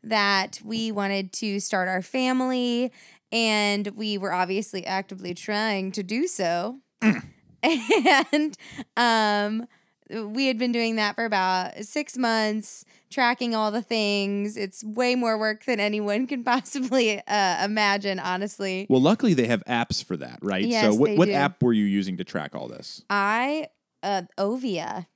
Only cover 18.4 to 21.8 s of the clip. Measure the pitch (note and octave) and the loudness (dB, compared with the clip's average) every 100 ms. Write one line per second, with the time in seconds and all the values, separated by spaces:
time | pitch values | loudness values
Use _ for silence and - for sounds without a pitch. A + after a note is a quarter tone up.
18.4 | G3+ - G3 F#3 G3+ C3 C#3+ A3 A#3+ D3 | -4 -4 -4 -4 2 4 6 4 4 4
19.4 | A#2 A2+ - A#2+ A#2+ - - E2 B1+ - | 4 0 0 -2 -2 -4 -6 -8 -8 -8
20.4 | G2+ F#2+ - A#3+ G#2+ G#2+ C#3 - G3 E3+ | -4 0 0 2 4 4 4 6 4 4
21.4 | C#3+ - B2 A2 | 0 2 2 4